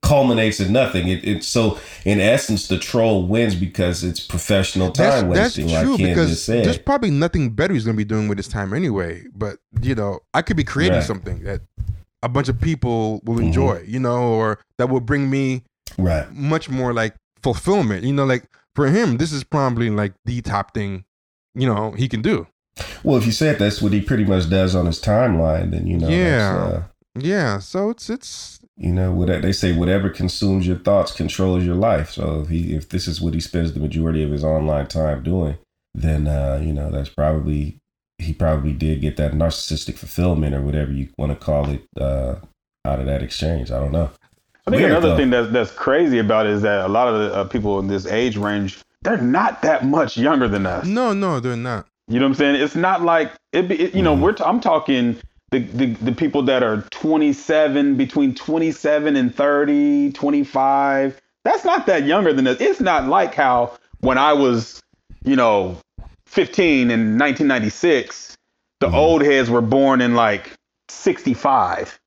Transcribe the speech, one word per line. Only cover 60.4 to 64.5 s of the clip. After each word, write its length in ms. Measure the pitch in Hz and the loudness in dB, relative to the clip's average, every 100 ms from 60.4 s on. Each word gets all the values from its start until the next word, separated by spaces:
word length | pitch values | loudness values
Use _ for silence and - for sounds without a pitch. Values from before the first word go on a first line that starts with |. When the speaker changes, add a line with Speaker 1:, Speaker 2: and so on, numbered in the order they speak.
| 139 135 135 139 139 135 135 131 _ _ | 0 0 2 2 2 0 -2 -4 _ _
Speaker 3:
that's 220 | - 381 359 | 0 0 2
not 200 | 349 - | 0 2
that 180 | 175 139 | 2 2
younger 280 | 175 185 | 2 4
than 140 | 135 131 | 4 2
us. 100 | 127 | 2
It's 200 | 285 392 | 0 2
not 280 | 196 156 131 | 2 2 2
like 260 | 175 180 - | 2 0 2
how 420 | 135 123 120 - _ - | 2 4 0 -4 _ -4
when 160 | 127 131 | 0 4
I 160 | 143 | 4
was, 480 | 147 135 | 4 4